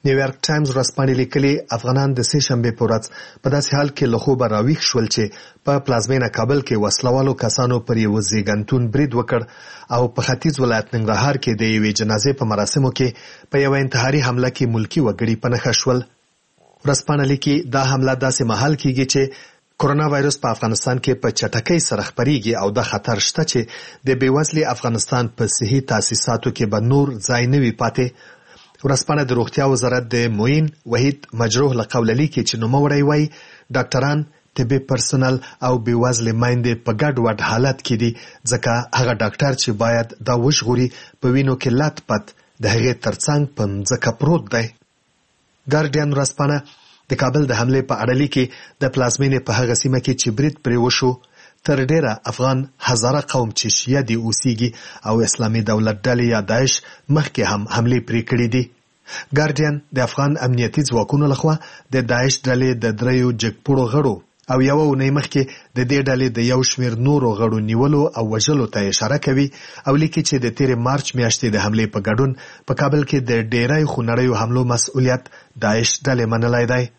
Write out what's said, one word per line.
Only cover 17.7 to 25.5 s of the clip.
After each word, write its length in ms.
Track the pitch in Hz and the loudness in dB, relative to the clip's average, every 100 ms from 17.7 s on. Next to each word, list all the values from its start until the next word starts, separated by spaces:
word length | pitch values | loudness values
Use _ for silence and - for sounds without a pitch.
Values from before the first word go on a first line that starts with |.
| 135 | -2
دا 60 | 131 | 0
حمله 220 | 135 131 127 | 2 0 0
داسې 280 | 131 - 120 | 0 0 0
مهال 220 | 104 139 151 | 0 0 2
کیږي 240 | 143 131 131 | 0 0 0
چې 360 | 139 135 - - _ _ _ | 2 0 -4 -20 _ _ _
کرونا 280 | 143 143 151 | 0 2 2
وایرس 260 | 143 143 139 | 2 0 0
په 80 | 131 110 | -4 -2
افغانستان 420 | 113 110 - 127 | -2 -2 -2 -2
کې 100 | 127 127 | 0 0
په 80 | 120 - | 0 -2
چټکۍ 420 | 110 113 - 170 - | -4 -4 0 0 2
سره 180 | 107 98 | -2 -4
خپریږي 440 | - 123 147 104 113 | -2 0 0 0 -2
او 60 | 98 | 0
دا 120 | 107 113 | -2 -2
خطر 280 | 104 - 110 - | -4 -2 -2 -2
شته 160 | - 160 | -2 -2
چې 100 | 127 113 - - - 131 | -2 -4 -10 -20 -8 -2
د 120 | 127 | 0
بېوزلي 440 | 131 139 151 156 151 | 2 2 0 0 -2
افغانستان 560 | - 123 113 - 127 113 - | -2 -2 -2 -2 -2 -2 -2
په 60 | 113 | -2